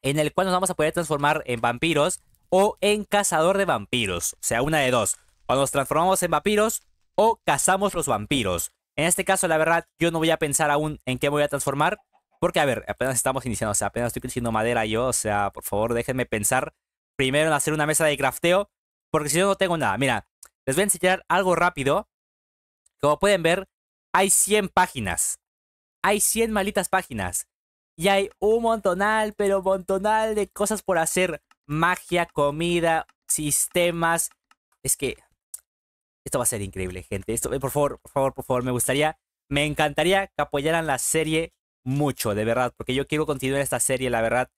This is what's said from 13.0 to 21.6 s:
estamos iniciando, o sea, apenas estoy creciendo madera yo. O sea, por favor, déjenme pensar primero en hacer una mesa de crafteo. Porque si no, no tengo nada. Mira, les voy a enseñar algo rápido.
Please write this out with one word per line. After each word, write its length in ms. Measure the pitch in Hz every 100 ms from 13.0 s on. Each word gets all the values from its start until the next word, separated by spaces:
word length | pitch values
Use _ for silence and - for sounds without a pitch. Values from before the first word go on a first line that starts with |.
| 127 123
estamos 280 | 135 131
iniciando, 280 | 127 104 110
o 20 |
sea, 140 | 101 101
apenas 180 | 113 120
estoy 160 | -
creciendo 300 | 131 123 120
madera 340 | 110 113 120 110
yo. 200 | 110 127
O 60 |
sea, 380 | 117 107 104 101
por 140 | -
favor, 300 | - 101 113
déjenme 320 | 117 113 131 123
pensar 480 | 110 104 131 143 _ _ _ _ -
primero 320 | 131 143 156
en 60 |
hacer 200 | 147 -
una 120 | 151 151
mesa 180 | 156
de 120 | 160 139
crafteo. 540 | 135 - 170 185 202 _ _ _ _
Porque 200 | 156 147
si 100 | 156
no, 60 | 196
no 100 | 196
tengo 200 | 190 170
nada. 220 | 117 98
Mira, 300 | 135 113 - _ - _
les 120 | - 135
voy 60 |
a 20 |
enseñar 400 | 202 - 185 185 _
algo 300 | 175 185
rápido. 520 | 170